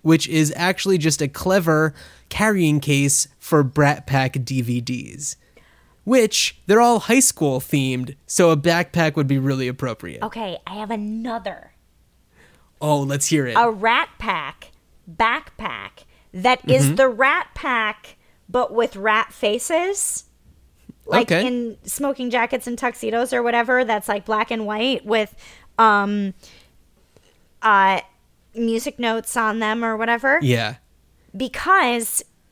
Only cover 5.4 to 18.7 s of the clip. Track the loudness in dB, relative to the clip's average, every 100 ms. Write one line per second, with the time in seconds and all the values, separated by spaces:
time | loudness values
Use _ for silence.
5.4 | _ _ _ _ _ _ 2 2 4 0
6.4 | -4 -4 2 4 6 4 2 2 2 2
7.4 | 0 0 0 0 0 -2 -6 -12 -4 4
8.4 | 4 4 2 0 0 0 0 0 0 2
9.4 | 0 -2 -4 -4 -6 -6 -10 -10 -10 -8
10.4 | -10 -10 -12 -10 -8 -8 -6 -8 -8 -8
11.4 | -10 -14 -18 _ _ _ _ _ _ _
12.4 | _ _ _ -6 0 0 0 -2 0 0
13.4 | 2 2 2 2 0 0 -2 -6 -6 -6
14.4 | -6 -14 -20 _ _ _ -10 -2 0 -2
15.4 | -8 -12 -10 -10 -14 -18 -20 _ _ -2
16.4 | 0 0 2 2 4 4 2 4 2 0
17.4 | -4 -8 -4 -2 -2 -6 -14 -20 _ _
18.4 | -6 -2 -2